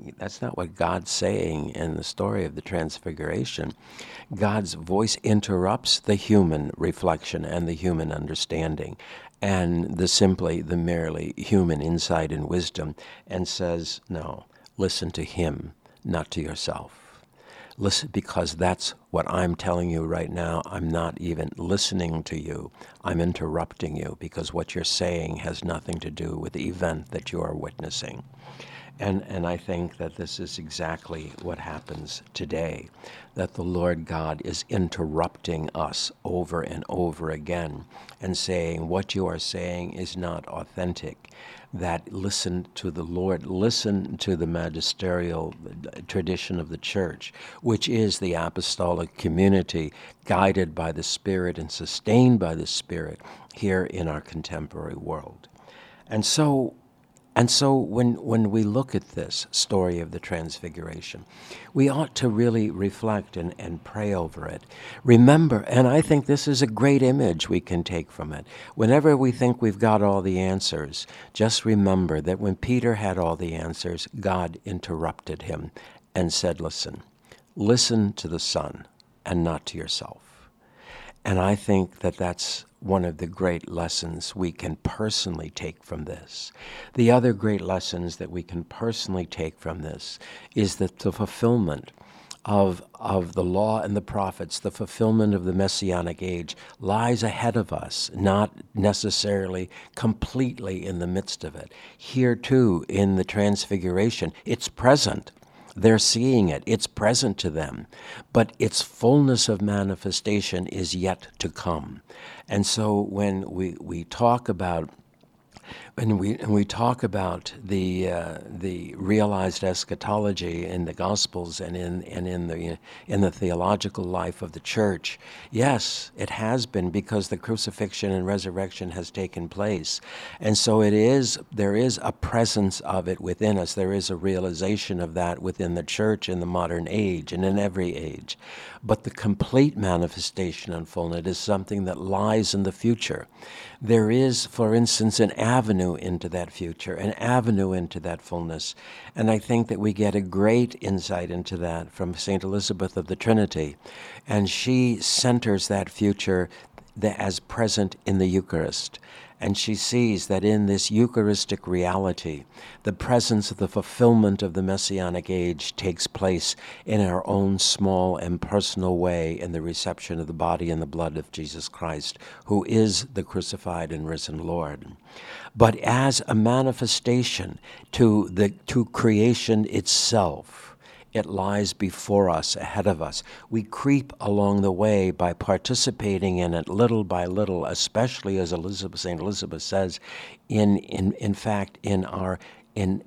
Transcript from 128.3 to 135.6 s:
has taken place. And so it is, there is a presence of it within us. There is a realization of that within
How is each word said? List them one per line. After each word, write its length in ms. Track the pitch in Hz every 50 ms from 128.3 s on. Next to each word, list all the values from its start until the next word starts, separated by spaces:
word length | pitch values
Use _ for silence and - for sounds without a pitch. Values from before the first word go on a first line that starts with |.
| 101 98 90 95 87 95 98 92 - - 92 87
has 220 | 85 92 85 - -
taken 360 | 98 92 87 - 90 85 82
place. 520 | - 95 101 107 104 85 76 - - - - - - - - - - -
And 180 | - 107 107 -
so 240 | - 120 107 110 107
it 100 | 104 104
is, 460 | 107 107 120 135 139 127 110 - - - - -
there 240 | 101 104 98 101
is 240 | 110 123 131 110 - -
a 100 | - -
presence 680 | - - - - 117 117 107 - 110 101 95 92 -
of 260 | - - 95 95 85
it 140 | 90 92 -
within 360 | - 92 90 - 107 107 104
us. 180 | 95 87 82 -
There 180 | 101 95 92 98
is 180 | 101 90 -
a 60 | 95
realization 840 | 85 90 98 95 90 92 92 85 78 92 95 107 98 - - 98 87
of 160 | 87 82 80
that 260 | 90 87 87 87 -
within 340 | 85 92 87 -